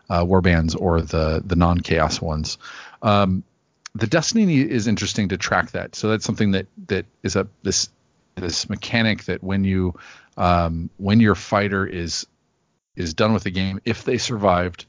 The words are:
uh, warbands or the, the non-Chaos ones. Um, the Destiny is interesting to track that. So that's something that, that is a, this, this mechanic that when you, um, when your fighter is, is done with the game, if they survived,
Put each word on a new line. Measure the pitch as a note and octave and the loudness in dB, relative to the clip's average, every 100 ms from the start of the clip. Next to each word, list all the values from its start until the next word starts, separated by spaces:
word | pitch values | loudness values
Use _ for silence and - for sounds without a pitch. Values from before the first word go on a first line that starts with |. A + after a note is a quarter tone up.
| - | -4
uh, | F2 F2 | 0 2
warbands | F#2 F2+ E2+ D#2+ E2 | 4 4 4 2 0
or | F#2 E2 | 0 0
the, | D#2+ E2 D#2+ D#2+ G2 | 0 0 0 -2 0
the | E2+ | 2
non-Chaos | E2+ F2 - D#2+ D#2 - | 4 2 0 0 2 -2
ones. | E2+ D#2 D#2 - - - - - | -4 -4 -6 -10 -16 -20 -20 -4
Um, | A2 G2+ G2 F#2 - _ _ _ - G#2 | 2 2 2 0 -4 _ _ _ -18 -6
the | A2 | 0
Destiny | E3 D#3 A3+ G3+ C#3+ | 0 0 2 4 4
is | C3+ A#2+ A2 | 2 0 0
interesting | F#2+ G2+ - F#2+ | -2 -2 -2 -2
to | F#2 | -2
track | - F#2+ - | 0 0 0
that. | F#2 F2+ - | -6 -10 -4
So | G#2+ | -2
that's | G#2+ - | 0 -2
something | A2 G#2 | 0 0
that, | F#2+ F#2+ - F#2 | 0 -2 -12 -4
that | F#2 - _ | -4 -4 _
is | G2+ G2+ | -2 -2
a, | G2 - | -2 -6
this, | G2 - - _ _ _ _ - | -4 -2 -4 _ _ _ _ -10
this | F2+ - - | -6 -6 -6
mechanic | G#2 - A#2 A2 G2+ - | -8 -4 0 0 0 -4
that | F2+ | -6
when | F#2+ G2 | -4 0
you, | G2 F#2+ F2+ - - - _ - | 0 2 0 -4 -14 -20 _ -2
um, | F2+ F2 E2+ E2 F2 - | 2 2 2 -2 -6 -6
when | G2 A2+ | 2 6
your | G#2+ - | 6 4
fighter | - G#2 G2+ G2 F#2+ | 2 0 2 0 -2
is, | F2 E2+ - - _ _ _ _ _ _ - | -4 -6 -8 -10 _ _ _ _ _ _ -8
is | E2+ | -8
done | D#2+ A2 | 0 2
with | G#2+ | 2
the | G2 | 0
game, | F2+ F#2+ F#2+ A#2 | -4 -4 -4 -4
if | A2 | -4
they | - B2 | -2 -2
survived, | - A#2 G2+ F2 F2+ F2 | -2 0 2 2 0 -6